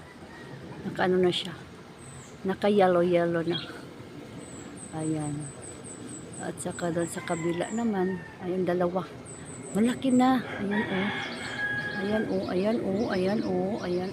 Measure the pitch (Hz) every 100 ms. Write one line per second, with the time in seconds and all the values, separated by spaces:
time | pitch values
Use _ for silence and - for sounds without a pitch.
0 | - - - - - - - - 190 -
1 | 185 185 180 175 180 - - - - -
2 | - - - - 190 190 208 208 185 175
3 | 175 170 170 170 165 - - - - -
4 | - - - - - - - - - 160
5 | 156 156 147 147 143 - - - - -
6 | - - - - 170 170 180 175 175 165
7 | 170 185 - 170 165 170 - 220 233 196
8 | 185 180 165 - 185 185 175 175 175 185
9 | 160 - - - - - - 185 233 240
10 | 269 247 254 254 - - 202 208 906 -
11 | - 807 - - - - - 855 - -
12 | 196 214 214 190 202 185 202 233 196 190
13 | - 196 190 214 214 180 185 220 185 180
14 | 185